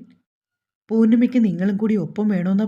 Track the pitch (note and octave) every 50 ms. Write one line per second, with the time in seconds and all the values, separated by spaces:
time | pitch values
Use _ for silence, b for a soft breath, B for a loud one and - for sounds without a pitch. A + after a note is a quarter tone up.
0 | - - _ _ _ _ _ _ _ _ _ _ _ _ _ _ _ - G#3+ A3+
1 | A3+ A3+ A#3 A#3 B3 A#3+ B3 B3+ A3 G3 E3+ E3+ F#3 G3+ G3+ G3 A3 G#3 A3 G3+
2 | D#3+ D#3 - - G#3+ G#3+ G3+ F3 F3 F#3 G3 G3 A3